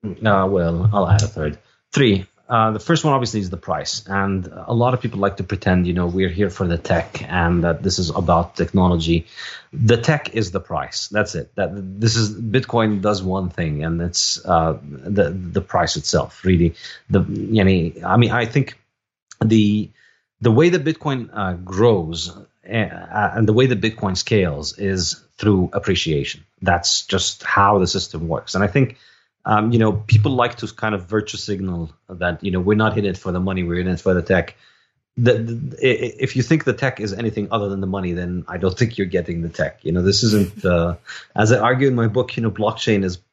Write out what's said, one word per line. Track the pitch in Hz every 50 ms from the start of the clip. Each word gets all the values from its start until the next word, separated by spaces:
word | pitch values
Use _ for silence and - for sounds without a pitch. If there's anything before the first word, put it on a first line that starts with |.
| -
uh, | 107 90 - - 110 101 95 95 95
well, | 101 92 85 85 85 85 90 107 107
I'll | 101 95 82
add | 104 101 104
a | -
third, | - - 78 76 76 - _ _ _ _ _ _ -
three. | - 139 117 101 95 92 - _ _ _ _
Uh, | 123 117 110 110 110
the | 107
first | - - 170 156 -
one, | 156 143
obviously, | 135 123 113 - 110
is | 98 90
the | 87
price. | 87 - - 87 73 76 - - - - -
And | 98 98 98 98 98 95 90 -
a | - - - - 123
lot | 113 120 123 127
of | 123
people | - 120 113 101
like | 98 98 95
to | - 95
pretend, | 92 98 90 - 98 92 90 90
you | 87 87
know, | 90 90 87
we're | 87 95 95 92
here | 82 90 104 95
for | 90 - 98
the | 87 85 82
tech | - - - 85 80 - - - -
and | - - 90 85 85 87 87 82
that | 85 82 78 -
this | 95 90 -
is | 90 80
about | 78 80 80 80 87 82 87 - -
technology. | - 85 - - 101 92 90 87 82 80 82 85 82 80 - - - - - - - - _ -
The | 143 117 107 117
tech | 113 - - 156 143 - - -
is | 113 107 90
the | 85 95
price. | - - 98 76 67 65 - - -
That's | - 95 104 104 - -
it. | 87 65 - _
That, | - 98 85 85 101 95 92 95 101
this | 110 113 113
is, | 117 113 104 107
Bitcoin | - 120 110 98 - - - - 120 113 107 107 98 95
does | 104 104 95 92
one | 92 92 98 92 87
thing, | 85 - 85 80 76 73 76
and | 80 85 85 85
it's, | 87 85 - - - - - -
uh, | 90 90 85 80 82 78 - -
the, | 73 71 65 65 85 101 - 71 -
the | 87 95 92 87 85 92
price | 90 - - 78 85 80 -
itself, | 80 76 - - 85 - - - - -
really. | 92 92 85 85 82 78 - - - - - _ _
The, | 98 98 87
you | - - 104 - - 110 110 98
know, | 95 95 90 80 85 - - - 90
I | 92
mean, | 110 120 110 -
I | 120 120
think | 113 117 143 131 - - _ _ _ _ _ _ _ _ _ _ _ - _
the, | - 110 113 110 107 104 104 107 104 - _ _ _ _ _ _ _ _ _ _
the | 107 117
way | 110 117 160 175
that | 175 180 143
Bitcoin, | 156 156 - - 151 139 127 113 - -
uh, | 104 101 92 90
grows, | 85 90 90 92 92 110 120 113 95 82 78 82 82 78 85
uh, | 85 101 98 _ _ _ _
and | - 110 113 107 92 - 87 87 87 - 104 104 98 - - 110
the | 104 107
way | 113 131
that | 131 123 104
Bitcoin | 90 110 107 - - 98 92
scales | 90 - - 117 107 95 85 73 71 76 - -
is | - 104 98 95 92 85 78 - - _ _ _ _
through | - 107 104 92 90 85 -
appreciation. | - - - 95 85 - 80 78 71 69 - - - - _ _ _
That's | - 90 87 87 - - - - -
just | - - 95 - - - - -
how | - - - 101 98 104 101
the | 92
system | 87 - 98 90 - - 80 82
works. | 82 80 - - - -
And | 92 101
I |
think, | 101 92 143 135 131 - _ _ _ _ _ _ _ _ _ _
um, | 101 107 107 107 113 120
you | 117
know, | 110 110 101
people | 107 - - - - - 151 135
like | 123 120 120 -
to | - -
kind | 104 - - - 110 107
of | 98 90
virtue | 87 107 107 104 - - 101
signal | - - 104 92 95 95 90 85 82 78 - _ _ _
that, | 92 85 90 87 87 78 -
you | 98
know, | 90 92
we're | 90 98 107
not | 107 110 110 95 117
in | 101
it | 101 90
for | - - 95 87
the | 90
money, | 92 95 95 92 90
we're | 85 85 90
in | 90 92
it | 90 85
for | - 95 92
the | 90
tech. | 85 - 95 92 85 - - _ _ _ _ _ _ _ _ _ _ _ _
The, | - 120 120 127
the, | 120 113 113 117 117 147 139 - - -
i-, | 131 120 110 123
i-, | 123 - -
if | 127 131 -
you | 131 120
think | - 160 160 -
the | - 120
tech | - - 131 - -
is | 104 104 98
anything | 95 117 113 - 113 101 92
other | 110 110 101 101
than | 98 98
the | 95
money, | 95 92 98 92 90 87
then | 87 90 87 90 90 82 -
I | 85 90
don't | 85 95 90
think | - 120 113 - -
you're | 98
getting | 90 95 90 85 - 85 85
the | 82 82
tech. | - - 73 69 - _ _
You | 69 82
know, | 90 90
this | 95 101 - -
isn't, | 113 104 104 98 90 - - -
uh, | 95 87 85 85 87 90 - _ - - - - _ _
as | - 107 107 117
I | 120
argue | 104 120 127 127 135 139
in | 127
my | 120 113
book, | 113 104 127 123 - -
you | - 117
know, | 113
blockchain | 92 92 107 107 110 - - - 110 101 98
is | 92 90 90 _ _